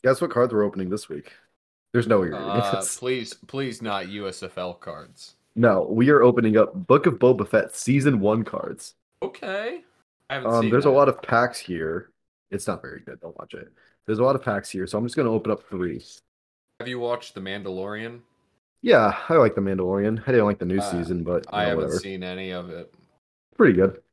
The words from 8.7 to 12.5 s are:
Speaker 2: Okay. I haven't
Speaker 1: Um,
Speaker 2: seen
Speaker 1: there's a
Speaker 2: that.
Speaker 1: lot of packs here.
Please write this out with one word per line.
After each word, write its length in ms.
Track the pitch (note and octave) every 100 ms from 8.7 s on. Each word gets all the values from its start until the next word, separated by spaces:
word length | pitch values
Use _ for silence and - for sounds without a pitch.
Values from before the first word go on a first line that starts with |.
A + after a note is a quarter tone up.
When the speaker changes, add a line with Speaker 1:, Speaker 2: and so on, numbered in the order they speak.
| - - _ _ _
Speaker 2:
Okay. 600 | - - A3+ F#3+ A3+ E4+ _ _ _ _ _
I 40 | C#3
haven't 140 | B2+
Speaker 1:
Um, 100 | A#2
Speaker 2:
seen 80 | A2+
Speaker 1:
there's 160 | B2 C#3+
a 20 |
Speaker 2:
that. 60 |
Speaker 1:
lot 140 | C3+ C#3
of 120 | B2+
packs 380 | - A#2 B2 -
here. 520 | - E2+ D#2+ E2+ - _ _ _ _